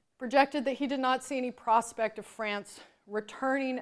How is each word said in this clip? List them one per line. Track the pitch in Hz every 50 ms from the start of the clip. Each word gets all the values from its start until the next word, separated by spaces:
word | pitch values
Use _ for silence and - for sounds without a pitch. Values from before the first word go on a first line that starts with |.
| _ _ _ -
projected | 254 233 233 277 277 277 - 302 240
that | 269 262
he | 262 285 254
did | 277 269
not | 262 254 262 269 -
see | - 285 262
any | 254 254
prospect | 240 - - - 220 233 226 226 - - 226 214 220 -
of | 196
France | - - - 220 214 208 202 196 - - - - - _ _ _ -
returning | 202 214 214 214 - - 269 269 262 277 269 262 254 247